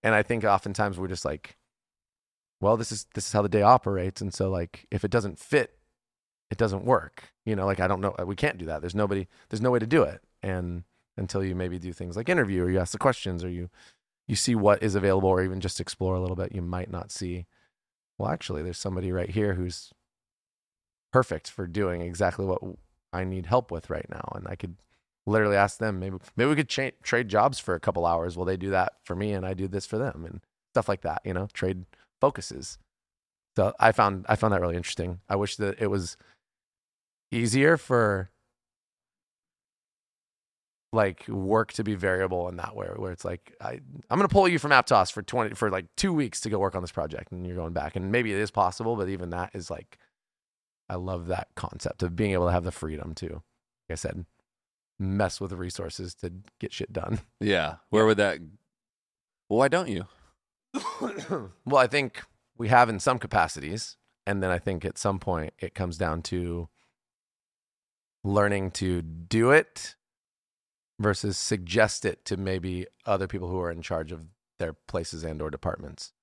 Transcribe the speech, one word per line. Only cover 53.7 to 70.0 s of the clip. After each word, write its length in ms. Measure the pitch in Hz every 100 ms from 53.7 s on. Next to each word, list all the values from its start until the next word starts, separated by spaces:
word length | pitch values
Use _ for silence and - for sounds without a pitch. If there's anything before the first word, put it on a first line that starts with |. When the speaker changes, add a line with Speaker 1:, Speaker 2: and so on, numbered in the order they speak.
| _ _
Speaker 1:
I 40 | 82
said, 300 | - - 87 _ _ _ _ _ _ _
mess 400 | 95 98 98 -
with 120 | 98
the 60 | 90
resources 560 | 90 - 82 - 92 -
to 180 | 90 90 101 _
get 140 | -
shit 180 | - -
done. 300 | - 85 113 - _
Speaker 2:
Yeah. 380 | 104 95 76 82 _
Where 140 | 107
Speaker 1:
Yeah. 40 | 110
Speaker 2:
would 100 | 104
that, 220 | 101 80 82 101 _ _ _ _ _ _ _ _ _
well, 100 | 107
why 80 | 135
don't 180 | 170 170
you? 200 | 95 98 _ _ _ _ _ _
Speaker 1:
<coughs> 800 | 277 1017 - 254 370 - 175 101 - -
Well, 120 | 139
I 100 | 127
think 340 | 143 135 - - _ _ _
we 100 | 113
have 220 | 123 120
in 100 | 104
some 180 | - 127
capacities. 800 | - 110 80 - 71 101 - - _ _ -
And 160 | 101
then 80 | 95
I 80 | 90
think 260 | 95 92 95
at 120 | -
some 180 | 104 95
point 360 | 92 87 78 -
it 160 | 95
comes 240 | - 92 82
down 240 | 90 80
to 460 | 82 90 87 85 82 _ _ _ _ _ _ _ _ _ _ _ _ _ _ _
learning 480 | 98 101 104 101 95
to 300 | - 92 90
do 480 | 80 80 85 113 117
it 460 | 147 - - - -